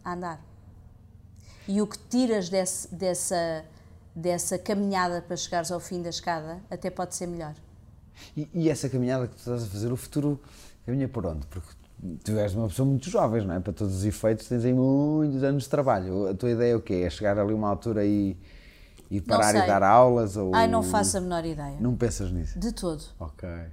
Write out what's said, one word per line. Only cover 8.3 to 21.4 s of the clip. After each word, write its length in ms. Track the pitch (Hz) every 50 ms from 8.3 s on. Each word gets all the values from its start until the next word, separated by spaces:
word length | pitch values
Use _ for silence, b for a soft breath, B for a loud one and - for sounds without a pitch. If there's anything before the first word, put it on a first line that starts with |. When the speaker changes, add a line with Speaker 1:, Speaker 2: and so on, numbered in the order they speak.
| B
Speaker 2:
E, 120 | 151 151 - -
e 160 | 170 156 160
essa 200 | 143 - - 127
caminhada 380 | 131 127 123 127 131 131 123
que 80 | 117 -
tu 40 | -
estás 240 | - 120 123 120 117
a 40 |
fazer, 240 | 101 95 104 110 120
o 60 | 127
futuro 420 | 120 - - - 151 143 147 143 135 B B B B B B B B -
caminha 220 | 117 127 139 135
por 180 | 131 135 117 92
onde? 200 | 87 80 73 -
Porque 200 | - - 92 - - - - - - - - - 90 80 - -
tu 80 | 107 107
és 160 | 107 104 101 92
uma 140 | 113 113
pessoa 200 | 104 - - 135
muito 220 | 139 139 123 - 175
jovem, 340 | 220 208 160 117 113 117 101
não 100 | 92 85
é? 40 | 92
Para 140 | 90 104 82
todos 220 | - 107 98 95
os 100 | 92 101
efeitos, 420 | 107 101 - - 110 113 107 -
tens 160 | - 123 120 113
aí 80 | 127 127
muitos 680 | 127 131 135 135 139 147 147 156 156 151 147 135 131 139
anos 200 | 135 139 139 127
de 60 | -
trabalho. 580 | 156 147 135 131 113 95 92 92 92 98 101
A 80 | 92 98
tua 160 | 95 120 120
ideia 220 | 120 113 120 120 117
é 20 |
o 60 | 110
quê? 140 | - - 98 - -
É 40 | 85
chegar 300 | - - 107 101 101 107
ali 140 | 101 101 110
uma 160 | 107 107 101
altura 360 | 101 92 - 117 107 107 101
e, 320 | 101 104 104 101 98 90 - B B B B B B B B B B B B B -
e 100 | 95 101
Speaker 1:
Não 60 | -
Speaker 2:
parar 300 | - 110 101 107 107 104
e 40 | 104
Speaker 1:
sei. 80 | 92
Speaker 2:
dar 140 | 98 98 98
aulas? 540 | 95 98 107 123 127 127 123 120 113 101 92
Ou 160 | 104 98 92 92
Speaker 1:
Ai, 140 | 156 226
não 160 | 220 226 220 208
faço 340 | 185 - 214 196 190 -
a 40 | 190
menor 240 | 180 180 175 170